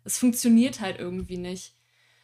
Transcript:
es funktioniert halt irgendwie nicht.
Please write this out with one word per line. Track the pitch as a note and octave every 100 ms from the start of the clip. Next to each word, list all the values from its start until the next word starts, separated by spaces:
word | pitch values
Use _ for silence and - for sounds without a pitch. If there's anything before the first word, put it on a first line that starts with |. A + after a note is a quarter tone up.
es | - -
funktioniert | B3+ A#3+ A#3+ A3+ B3+ -
halt | G3 F3+
irgendwie | F3+ F#3 F3+ F3+
nicht. | F3+ F#3 - _ _ _ _ _